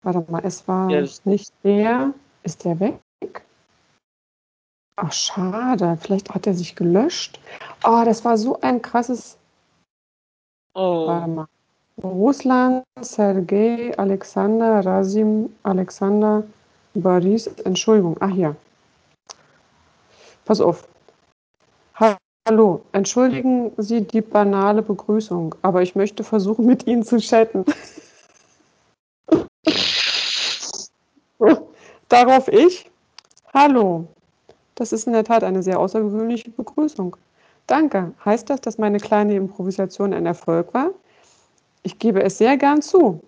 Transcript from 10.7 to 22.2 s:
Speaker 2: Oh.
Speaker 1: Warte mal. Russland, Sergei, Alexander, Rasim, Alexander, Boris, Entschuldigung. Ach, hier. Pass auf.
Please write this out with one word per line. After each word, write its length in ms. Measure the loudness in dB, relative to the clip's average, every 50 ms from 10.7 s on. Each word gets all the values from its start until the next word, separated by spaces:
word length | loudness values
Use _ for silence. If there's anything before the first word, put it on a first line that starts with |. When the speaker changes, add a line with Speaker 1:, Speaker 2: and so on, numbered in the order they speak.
| _ -4
Speaker 2:
Oh. 280 | -2 -2 0 0 -2
Speaker 1:
Warte 200 | -2 -2 -2 -4
mal. 200 | -6 -6 -8 -10 _ _ _ _ _ _ _ _ _ _ -10 -10
Russland, 800 | -6 -2 0 2 2 0 0 0 0 2 2 2 2 0 -2 -4 _ _ -18
Sergei, 920 | -18 -10 -2 0 0 2 2 0 -2 0 0 2 2 0 0 -2 -6 -8 -4
Alexander, 880 | -4 -2 -2 -2 -4 -6 -8 -4 -2 0 0 0 2 2 2 2 2 2
Rasim, 680 | 0 0 0 0 0 0 0 0 2 0 0 -2 -6 -10 _ _
Alexander, 800 | -2 -2 -2 -4 -6 -6 -4 -2 0 2 2 2 2 0 0 -2 -6 -16 _ _ _ _ _ _ _ _
Boris, 540 | -2 0 2 2 4 2 2 0 0 -2 -6 -10 -6 -4
Entschuldigung. 500 | -2 -2 -2 2 4 4 4 4 2 -2 -2
Ach, 100 | -4 -4
hier. 260 | -2 0 -2 -2 -4 -6 _ _ _ _ _ _ _ _ _ _ _ _ _ -20 -20 _ _ _ _ _ _ _ _ _ _ _ _ _ _ _ _ _ -20 -20 -20 _ _
Pass 160 | -2 0 2
auf. 260 | 2 0 0 -2 -10 -20 _ _ _ _ _ _ _ _ _ _ _ _ _ _ _ _ _ _ _ _ _ 2 2 2 2 0